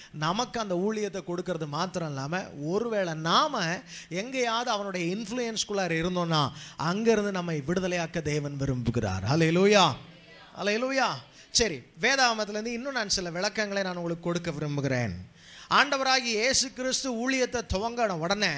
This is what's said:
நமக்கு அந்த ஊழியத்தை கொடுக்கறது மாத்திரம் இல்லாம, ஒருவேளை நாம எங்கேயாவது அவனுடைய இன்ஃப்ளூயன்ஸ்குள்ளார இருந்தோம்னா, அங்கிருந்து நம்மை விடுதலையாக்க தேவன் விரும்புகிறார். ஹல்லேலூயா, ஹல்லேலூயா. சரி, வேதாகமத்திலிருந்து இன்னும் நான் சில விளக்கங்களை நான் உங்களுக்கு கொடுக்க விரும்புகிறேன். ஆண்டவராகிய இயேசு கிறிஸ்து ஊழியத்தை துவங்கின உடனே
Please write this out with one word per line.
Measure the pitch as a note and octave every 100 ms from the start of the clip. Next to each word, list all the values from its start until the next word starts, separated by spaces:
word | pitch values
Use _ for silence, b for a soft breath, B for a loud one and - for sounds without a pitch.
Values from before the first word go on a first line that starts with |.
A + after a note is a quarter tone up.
| B
நமக்கு | D3+ D#3 G3+ A#3+ A#3+
அந்த | G#3+ F3
ஊழியத்தை | G3+ A3 G3+ G3 F3
கொடுக்கறது | F3 F3+ E3 D#3
மாத்திரம் | D3 F#3 F3 D#3+
இல்லாம, | C#3 C#3 F3+ -
ஒருவேளை | C#3+ D3 G3 A#3+ G#3+ F3+
நாம | D#3+ D#3+ G#3 D4+ C4 E3 F3+ B B -
எங்கேயாவது | E3+ A#3 C4 A#3+ A3+ B3
அவனுடைய | G#3 G3+ F#3 E3+ G3
இன்ஃப்ளூயன்ஸ்குள்ளார | F#3+ B3 A#3 G#3+ - G3+ F3+
இருந்தோம்னா, | E3 F3 F3+ E3+ D#3+ C3+ B B -
அங்கிருந்து | D#3+ G3 A3+ G#3+ G3+
நம்மை | F#3+ F3 D#3 C3
விடுதலையாக்க | F#3 F#3 F3+ D#3+ E3+
தேவன் | D3+ D3 C#3+ C#3+
விரும்புகிறார். | C3+ B2+ A#2 A2+ G#2+ F#2 G2
ஹல்லேலூயா, | D#3 D#3+ E3+ G3+ G#3 E3+ A#2 - - - - - -
ஹல்லேலூயா. | G3 G#3+ B3+ C4+ A3+ C#3 - B B
சரி, | - A3+ C#3 G#2 -
வேதாகமத்திலிருந்து | G#3+ C4+ B3 A3 G#3 G#3 A3+
இன்னும் | A#3 C#4
நான் | C4 G3+
சில | G3 F3
விளக்கங்களை | E3+ G3+ G#3 G#3 G3
நான் | F#3+ F3
உங்களுக்கு | E3+ E3+
கொடுக்க | F3 E3+ E3+
விரும்புகிறேன். | D3 D3+ C#3+ C3+ B2+ A#2 F2 F#2 B B B B
ஆண்டவராகிய | G3 C#4 C#4 C4 C4 A#3+
இயேசு | G#3+ A#3+ A#3+ B3
கிறிஸ்து | A3 B3+ B3+ C4+
ஊழியத்தை | A3+ B3+ C4+ B3 B3 F3+
துவங்கின | F#3+ A3+ A#3+ A3
உடனே | E3+ E3+ G3+ G3